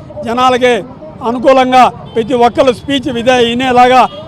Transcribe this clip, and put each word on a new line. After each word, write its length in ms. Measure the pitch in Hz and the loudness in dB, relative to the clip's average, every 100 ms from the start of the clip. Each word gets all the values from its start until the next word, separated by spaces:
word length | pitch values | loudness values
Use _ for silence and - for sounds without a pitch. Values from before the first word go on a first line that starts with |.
| - - | -16 -12
జనాలకి 480 | 220 240 254 254 247 233 - - - - 240 | -6 -2 0 2 0 -2 -4 -14 -20 -10 -8
అనుకూలంగా 600 | 247 247 269 254 254 226 | -2 2 4 4 4 2
ప్రతి 460 | - - 233 226 | 0 -8 -6 -4
ఒక్కళ్ళు 380 | 247 240 320 277 | 0 0 2 0
స్పీచ్ 360 | 233 - 277 262 | -2 -4 -4 -4
విధా-, 320 | 233 233 254 | -2 0 2
వినేలాగా 640 | 233 233 262 247 247 254 220 196 | 0 -2 0 2 4 4 2 -2